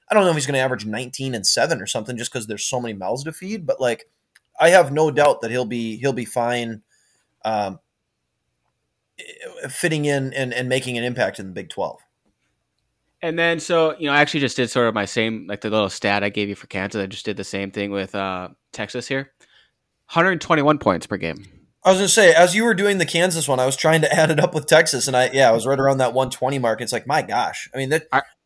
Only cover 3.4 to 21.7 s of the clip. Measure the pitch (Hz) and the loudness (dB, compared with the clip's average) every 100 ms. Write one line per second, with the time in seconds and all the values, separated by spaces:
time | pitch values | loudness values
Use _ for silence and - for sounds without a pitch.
3.4 | 185 214 151 - 127 113 - _ _ _ | -10 -10 -6 -2 -2 -2 -8 _ _ _
4.4 | _ - 165 185 151 143 156 135 147 123 | _ 2 6 6 4 2 0 4 4 2
5.4 | 113 123 120 120 113 107 135 127 117 - | -2 -4 -4 -6 -6 -4 -4 -4 -6 -4
6.4 | 120 123 117 110 _ _ _ _ _ _ | -2 -2 -4 -10 _ _ _ _ _ _
7.4 | 110 110 101 95 _ _ _ _ _ _ | -4 -4 -4 -8 _ _ _ _ _ _
8.4 | _ _ _ _ _ _ _ - - - | _ _ _ _ _ _ _ -20 -18 -16
9.4 | 165 - 135 - 175 156 147 139 135 131 | -16 -12 -8 -2 -2 0 0 -2 -2 -4
10.4 | 131 120 127 131 131 123 120 123 101 - | -4 -4 -2 -2 -2 -4 -4 -2 -4 -4
11.4 | 95 92 87 - 87 - _ _ _ _ | -12 -12 -12 -8 -8 -8 _ _ _ _
12.4 | _ _ _ _ _ _ _ _ 170 156 | _ _ _ _ _ _ _ _ -8 -2
13.4 | 170 165 - 170 160 151 151 143 147 160 | 0 0 0 2 2 0 0 2 2 2
14.4 | 135 - 120 131 120 110 98 - 113 110 | -2 0 -2 2 0 0 -2 -2 -2 -4
15.4 | 92 104 110 110 101 - 104 101 101 101 | -10 -8 -2 0 0 -2 0 0 0 -2
16.4 | 101 98 - 98 98 110 95 - - 98 | -6 -6 -10 -6 -6 -4 -6 -8 -10 -8
17.4 | 95 98 98 101 101 101 95 101 98 92 | -8 -8 -8 -6 -6 -4 -6 -6 -6 -6
18.4 | 90 - _ - 104 123 - 135 135 _ | -10 -16 _ -12 -8 -8 -6 -6 -6 _
19.4 | _ _ _ _ _ _ _ 165 185 175 | _ _ _ _ _ _ _ 2 2 2
20.4 | - 160 143 151 - 87 - 98 82 78 | 0 2 4 2 2 0 -2 -6 -6 -8
21.4 | - _ _ | -14 _ _